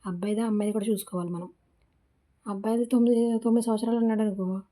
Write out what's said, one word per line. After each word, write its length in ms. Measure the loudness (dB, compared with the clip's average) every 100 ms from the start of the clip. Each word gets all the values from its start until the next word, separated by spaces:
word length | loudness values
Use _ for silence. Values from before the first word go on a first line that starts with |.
| -6
అబ్బాయిదా, 360 | -6 -2 -2
అమ్మాయిది 280 | 0 0 0
కూడా 140 | -2 0
చూసుకోవాలి 400 | -2 -2 -6 -6
మనం. 180 | -6 -10 -16 _ _ _ _ _ _ _ _ -10
అబ్బాయిది 380 | -6 -2 0
తొమ్మిది, 540 | 2 4 6 4 4 2
తొమ్మిది 280 | 2 2 2
సంవత్సరాలు 320 | -2 0 0
అన్నాడు 220 | 0 2
అనుకో 240 | 0 -2 -4 -6 -10